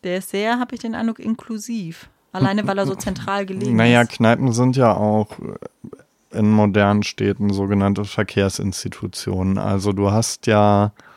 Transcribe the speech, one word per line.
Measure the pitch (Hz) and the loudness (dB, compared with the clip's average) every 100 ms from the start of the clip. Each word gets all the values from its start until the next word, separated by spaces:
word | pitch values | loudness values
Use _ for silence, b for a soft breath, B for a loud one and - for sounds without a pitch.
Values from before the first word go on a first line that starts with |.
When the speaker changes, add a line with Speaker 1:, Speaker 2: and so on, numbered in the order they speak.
Speaker 1:
Der | 185 185 | -4 -6
ist | 190 | -6
sehr, | 196 214 247 | -4 -2 -2
hab | 247 | -4
ich | 247 | -8
den | 233 | -8
Eindruck, | 220 226 220 | -4 -4 -4
inklusiv. | - 226 - 220 208 233 165 165 - _ _ | -6 -6 -6 -12 -8 -8 -8 -12 -20 _ _
Alleine, | - 285 202 202 | -2 0 0 -2
weil | 196 | -2
er | 196 | -2
so | |
zentral | 190 - 185 - 202 | -4 -6 -8 -4 -6
gelegen | 190 190 - 113 | -4 -6 0 4
Speaker 2:
Naja, | 117 120 | 6 6
Speaker 1:
ist. | 120 | 4
Speaker 2:
Kneipen | - 113 117 131 | 2 2 2 0
sind | 117 127 127 | 2 2 4
ja | 120 | 2
auch, | 95 107 107 107 - | 4 2 0 -2 -8
äh, | - - - _ - - _ _ _ - | -14 -12 -16 _ -20 -20 _ _ _ 0
in | 107 | 4
modernen | 107 104 101 101 104 | 4 4 4 4 2
Städten | 104 - 101 98 101 | 0 -2 -2 0 -2
sogenannte | 98 98 101 98 101 | 0 0 2 2 0
Verkehrsinstitutionen. | 104 - 101 - 98 - 101 - - - 101 - - 92 95 95 | -4 -4 -2 0 0 0 -6 -4 -10 -8 -10 -8 -6 -2 0 0
Also | 98 98 98 | 0 -2 0
du | 98 101 | 0 2
hast | 107 117 - - | 2 0 -4 2
ja, | 104 104 101 104 b b | 4 6 4 2 b b